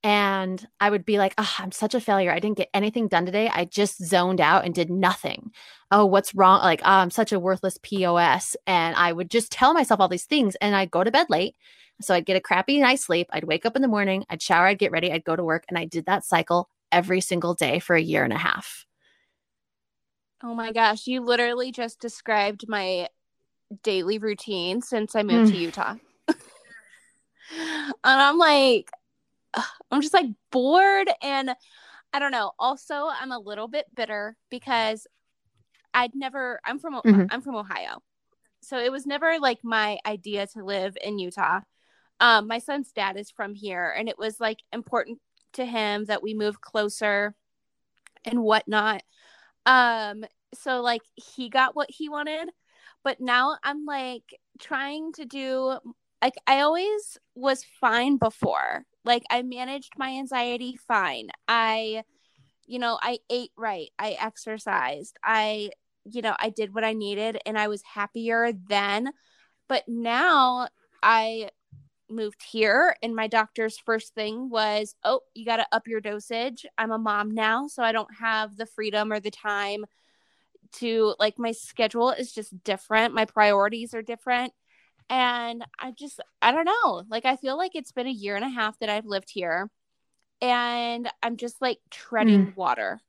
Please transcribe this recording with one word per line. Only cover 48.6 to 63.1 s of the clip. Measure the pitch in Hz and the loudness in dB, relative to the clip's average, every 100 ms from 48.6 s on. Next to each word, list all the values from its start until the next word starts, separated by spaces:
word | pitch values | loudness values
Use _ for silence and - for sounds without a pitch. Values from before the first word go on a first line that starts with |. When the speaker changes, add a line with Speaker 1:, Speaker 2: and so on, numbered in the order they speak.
| - 214 214 202 - _ _ _ _ _ | 2 -2 0 -4 -8 _ _ _ _ _
Speaker 2:
Um, | - 262 240 226 214 208 214 _ _ | 4 6 4 2 -6 -10 -16 _ _
so, | - 285 254 | -12 -6 -2
like, | 240 233 _ | -2 -4 _
he | - - - 240 | -20 -20 -14 -4
got | 262 262 302 | 0 0 0
what | 285 | -8
he | - 311 | -8 -10
wanted, | 294 294 311 349 _ _ _ - _ | -8 -8 -8 -10 _ _ _ -20 _
but | 262 247 | -6 -4
now | 254 247 262 302 | 0 2 2 -2
I'm, | 277 294 | -6 -8
like, | 302 277 254 240 _ - _ _ | -8 -8 -8 -12 _ -20 _ _
trying | - 269 277 302 320 | -8 -6 -6 -8 -10
to | 311 | -12
do, | 277 277 262 262 262 262 - - _ _ | -12 -8 -4 -2 -2 -4 -10 -20 _ _
like, | 254 - - | -4 -2 0
I | 269 | 2
always | 294 330 392 427 - - _ | 4 0 -2 -4 -8 -20 _
was | - 269 262 - _ | -4 -2 -2 -6 _
fine | 247 233 254 277 | 0 2 2 2
before. | 226 - 226 71 65 - 262 _ | 0 -2 -4 -2 -4 -6 -12 _
Like, | - 240 - | 0 0 2
I | 247 | -4
managed | 254 247 254 277 - - | -4 -8 -10 -10 -12 -10
my | 262 | -8
anxiety | 262 269 269 240 240 247 254 _ | -8 -6 -4 -4 -4 -8 -12 _
fine. | 220 180 123 110 - - | -2 -2 -6 -12 -12 -2
I, | 233 226 220 220 220 220 _ _ _ _ _ _ | 0 2 -2 -4 -8 -12 _ _ _ _ _ _
you | 247 | -6
know, | 240 226 | -4 -2
I | 226 | -4